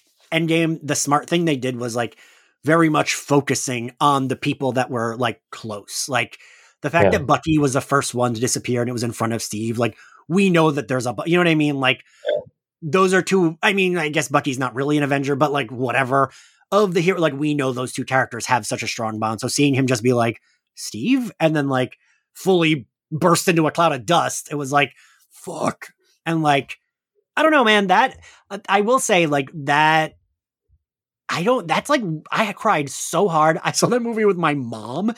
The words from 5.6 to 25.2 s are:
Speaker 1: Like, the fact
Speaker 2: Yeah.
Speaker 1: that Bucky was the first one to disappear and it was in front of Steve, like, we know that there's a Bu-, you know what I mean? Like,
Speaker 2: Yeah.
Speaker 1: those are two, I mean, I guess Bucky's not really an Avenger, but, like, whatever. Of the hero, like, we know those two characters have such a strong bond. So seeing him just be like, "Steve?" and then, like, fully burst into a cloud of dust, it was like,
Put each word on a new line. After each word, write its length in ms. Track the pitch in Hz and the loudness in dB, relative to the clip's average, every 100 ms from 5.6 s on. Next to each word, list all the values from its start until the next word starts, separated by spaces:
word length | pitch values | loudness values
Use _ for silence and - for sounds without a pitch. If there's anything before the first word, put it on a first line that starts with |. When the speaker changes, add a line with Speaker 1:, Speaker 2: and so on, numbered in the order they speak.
| 113 104 - - - | -12 -12 -10 -10 -4
Speaker 1:
Like, 300 | 123 117 - - - _ _ | -4 -4 -10 -20 -20 _ _
the 80 | 143 | -2
fact 160 | 165 190 | 0 2
Speaker 2:
Yeah. 80 | 190 | 0
Speaker 1:
that 80 | 135 | 0
Bucky 300 | 139 160 156 | 0 2 0
was 140 | 143 | 2
the 80 | 131 | 0
first 340 | - 143 - 120 | 0 0 0 -2
one 180 | 123 | -2
to 60 | 113 | -2
disappear 400 | 120 127 - 123 | -2 -4 -2 -2
and 80 | 120 | -2
it 40 | |
was 100 | 123 | -4
in 80 | 120 | -6
front 220 | 110 113 | -4 -4
of 80 | 113 | -4
Steve, 340 | - 107 113 117 | -6 -6 -4 -2
like, 200 | 117 - - _ - | -2 -4 -16 _ -2
we 200 | 180 196 | 2 4
know 220 | 170 156 | 4 4
that 160 | 143 104 | 2 -2
there's 180 | 127 120 | -4 -4
a 80 | |
Bu-, 100 | 107 160 | -6 0
you 80 | |
know 80 | 175 | 2
what 60 | 175 | 4
I 40 | 156 | 2
mean? 240 | 147 139 | 2 2
Like, 240 | 131 131 - _ 101 | 0 0 -4 _ -4
Speaker 2:
Yeah. 120 | 101 - _ _ _ | -4 -6 _ _ _
Speaker 1:
those 320 | 165 185 190 | -2 2 4
are 80 | 185 | 2
two, 360 | - 190 170 160 | 2 2 2 0
I 120 | - | 0
mean, 240 | 196 185 175 | 2 0 0
I 100 | 151 | -2
guess 200 | 151 139 | -2 -2
Bucky's 280 | 143 143 127 | -2 -2 -2
not 160 | 131 | -4
really 240 | 113 139 151 | -4 0 0
an 60 | |
Avenger, 320 | 143 139 135 139 | 0 0 -2 0
but, 160 | 151 | 0
like, 180 | 143 117 | 0 -4
whatever. 640 | 123 127 120 127 139 135 - - _ _ | -6 -2 -2 0 2 0 -4 -20 _ _
Of 220 | 196 208 175 | 0 2 2
the 60 | |
hero, 180 | 165 180 | 0 2
like, 140 | 160 139 | 0 0
we 160 | 151 | -2
know 180 | 147 131 | 0 -2
those 180 | 127 123 | -2 -6
two 100 | - 120 | -6 -2
characters 400 | 131 123 117 - | 0 0 -4 0
have 180 | 123 107 | 0 0
such 160 | 120 | -6
a 60 | 113 | -6
strong 320 | - 113 107 | -6 -6 -4
bond. 220 | 110 110 | -4 -4
So 60 | 123 | -4
seeing 260 | - 143 131 | 0 2 2
him 100 | 131 | 2
just 140 | 123 | 0
be 120 | 120 | 2
like, 280 | 120 117 110 _ _ _ | 2 0 -4 _ _ _
"Steve?" 560 | - - 104 160 269 233 - | -18 -14 -6 -2 0 -2 -2
and 140 | 160 151 | 0 0
then, 120 | 139 | 0
like, 300 | 131 127 - _ _ _ | -2 -4 -8 _ _ _
fully 540 | - 185 185 160 156 - _ _ | -6 0 2 2 0 -6 _ _
burst 360 | 151 175 170 - | -2 2 2 2
into 180 | 165 151 | 2 0
a 40 | |
cloud 200 | - 165 | 2 0
of 140 | 139 104 | 0 0
dust, 420 | 165 127 - - | 0 0 -4 -8
it 60 | 147 | -8
was 160 | 135 | -2
like, 220 | 143 143 - _ _ | 0 0 -4 _ _